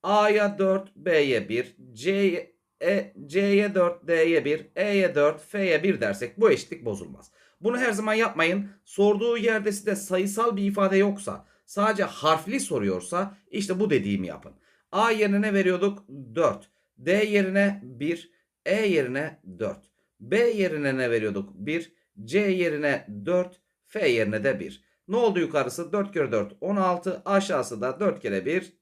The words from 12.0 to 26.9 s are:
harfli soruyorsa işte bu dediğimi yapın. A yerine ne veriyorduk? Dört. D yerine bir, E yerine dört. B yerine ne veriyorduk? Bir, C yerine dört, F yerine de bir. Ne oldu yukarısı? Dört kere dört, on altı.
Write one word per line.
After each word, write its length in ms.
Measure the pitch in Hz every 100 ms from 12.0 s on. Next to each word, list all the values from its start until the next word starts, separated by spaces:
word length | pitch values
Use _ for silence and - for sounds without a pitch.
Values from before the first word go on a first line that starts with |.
harfli 560 | 180 - 156 156 165 262
soruyorsa 760 | - 143 101 92 90 175 196 - _
işte 300 | - 196 185
bu 100 | 202
dediğimi 360 | 135 98 98 90
yapın. 260 | 73 - - _ _ _
A 180 | 190 226
yerine 320 | 220 208 202
ne 120 | 214
veriyorduk? 500 | 196 185 180 202 202 _ 139 123
Dört. 360 | 117 151 101 - _ _ _
D 160 | 131
yerine 680 | 196 214 202 190 196 202 196
bir, 500 | 123 123 147 165 - _ _ _
E 220 | - 202 214
yerine 540 | 165 131 131 151 151 92 90
dört. 320 | 107 101 _ _ _ _
B 160 | 113 208
yerine 600 | 240 220 185 156 143 131
ne 140 | 123
veriyorduk? 400 | 117 107 98 98
Bir, 380 | - 104 165 165 _ _ -
C 140 | 113 175
yerine 680 | 208 185 175 151 147 135 - 104 175
dört, 340 | 180 180 - _ _ _
F 220 | 214 170
yerine 360 | 117 104 107
de 160 | 135 107
bir. 280 | 82 - _ _ -
Ne 80 | 220
oldu 220 | 233 180
yukarısı? 540 | 165 147 127 - 165
Dört 200 | 202 202
kere 200 | 170 135
dört, 240 | 110 101 -
on 160 | 180 202
altı. 460 | 185